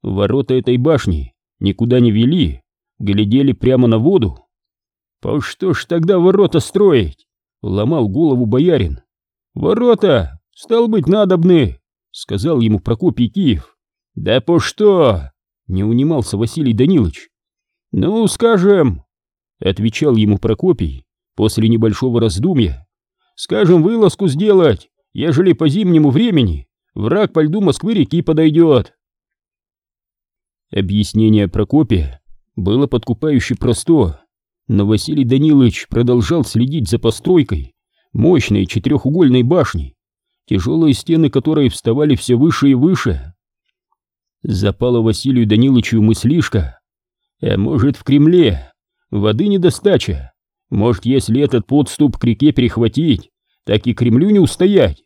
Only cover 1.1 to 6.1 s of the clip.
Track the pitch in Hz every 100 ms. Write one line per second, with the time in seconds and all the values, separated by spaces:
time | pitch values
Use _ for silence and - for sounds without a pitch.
1.1 | 80 64 _ _ _ 98 - 120 127 120
2.1 | 107 247 175 92 65 _ _ _ _ 101
3.1 | 101 104 127 139 120 123 127 123 110 135
4.1 | 190 104 - _ _ _ _ _ _ _
5.1 | _ - 143 - - 190 - - 170 165